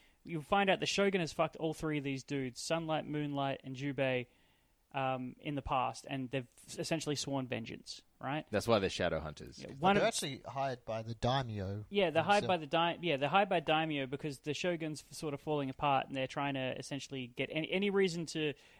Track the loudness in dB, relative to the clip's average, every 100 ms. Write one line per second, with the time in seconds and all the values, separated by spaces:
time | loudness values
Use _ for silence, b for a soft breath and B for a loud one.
0 | b b -8 -8 2 4 6 4 2 4
1 | 4 4 2 2 0 0 -2 0 0 0
2 | 0 -4 -2 -2 -2 -6 -2 -2 0 -2
3 | 0 -2 -2 0 0 -2 -6 -6 -4 0
4 | 2 0 -2 b b b b b _ -4
5 | -2 -2 -6 -8 -6 -4 0 0 0 -4
6 | -6 -6 -4 -4 -6 -12 -12 -8 -2 -2
7 | 0 -4 -2 -4 -2 -4 -6 -12 -14 -16
8 | -18 _ -6 -6 -2 0 4 4 4 2
9 | 0 0 -2 -8 -14 -12 -14 0 4 4
10 | 4 0 -4 -8 -8 -4 -4 -4 -6 -6
11 | -6 -2 2 2 0 -2 -4 -6 -4 0
12 | 2 4 4 4 4 0 0 2 2 0
13 | 0 2 4 4 4 2 4 2 2 0
14 | -2 -4 -6 -6 -6 -2 -2 0 -4 -8
15 | -12 -8 -6 -6 -2 0 -2 0 2 2
16 | 2 -2 -2 -2 -2 0 -2 -4 -6 -8
17 | -6 -8 -6 -4 -2 -2 0 0 2 4
18 | 4 2 -4 -2 -2 -4 B